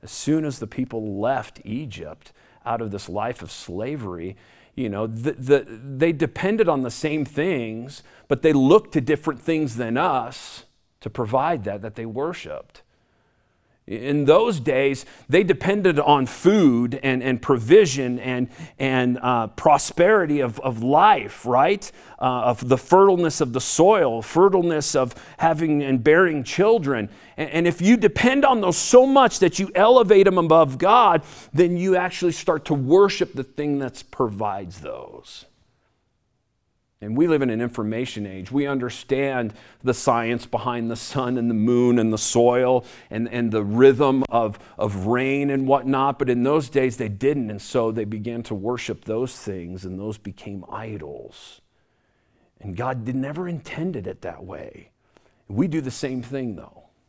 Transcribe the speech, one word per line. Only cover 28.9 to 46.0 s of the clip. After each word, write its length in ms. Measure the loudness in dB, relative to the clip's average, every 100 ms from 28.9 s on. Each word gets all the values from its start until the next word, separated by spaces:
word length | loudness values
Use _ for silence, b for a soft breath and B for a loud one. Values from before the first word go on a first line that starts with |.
| 6 8
much 320 | 6 4 4
that 200 | 0 0
you 120 | -4
elevate 520 | 2 6 6 8 6 6
them 100 | 4
above 400 | 4 6 4 2
God, 460 | 4 6 6 2 B B B
then 240 | 2 2 2
you 180 | 0 0
actually 360 | 0 -2 -2
start 340 | -2 -2 -2 -2
to 80 |
worship 580 | -4 4 6 6 2 -6
the 120 | -6
thing 340 | -12 -8 -4 -4
that 260 | -6 -10 -20
provides 720 | -4 -4 -2 -6 -6 -10 -14
those. 640 | -14 -14 -16 -20 -20 -20 -20 _ _ _ _ _ _ _ _ _ _ _ _ _ _ _
And 160 | -6 0
we 120 | 2
live 140 | 2
in 80 | 0
an 100 | -2
information 680 | -4 -6 -6 -6 -8 -10 -12
age. 240 | -12 -6
We 160 | -4 -4
understand 880 | -4 -6 -10 -6 -4 -2 -4 -6 B B B
the 100 | -4
science 520 | -2 0 0 0 -4 -4
behind 440 | -6 -4 -6 -6
the 60 | -8
sun 420 | -6 -6 -4 -2
and 100 | -2
the 60 |
moon 440 | 0 2 2 4 2
and 120 | 2
the 60 | -2
soil 680 | 0 2 4 4 2 0 B B B
and, 200 | -8 -6
and 240 | -4 -2
the 100 | -2
rhythm 600 | -2 6 6 6 2 2 0
of, 300 | 0 -2 -6 B B
of 300 | -4 -4 -2
rain 440 | -2 -2 -2 -2
and 180 | -2 0
whatnot. 500 | 0 0 0